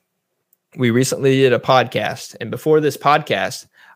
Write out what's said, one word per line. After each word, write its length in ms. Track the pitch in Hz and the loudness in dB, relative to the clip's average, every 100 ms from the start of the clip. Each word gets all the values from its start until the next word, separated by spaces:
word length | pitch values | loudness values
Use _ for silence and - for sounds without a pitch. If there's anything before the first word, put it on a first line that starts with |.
| _ _ _ _ _ _ _ - | _ _ _ _ _ _ _ -4
We 140 | 123 | 0
recently 480 | 117 131 - 135 135 | 0 0 0 0 2
did 160 | 131 | 2
a 60 | 117 | 2
podcast, 760 | - 131 117 113 107 123 - - | 2 2 0 -4 -6 -8 -14 -14
and 100 | 113 | -12
before 300 | 117 156 156 | -6 0 2
this 160 | 151 135 | 2 0
podcast, 680 | 143 156 151 101 92 - - _ - | 2 2 0 -4 -4 -8 -16 _ -20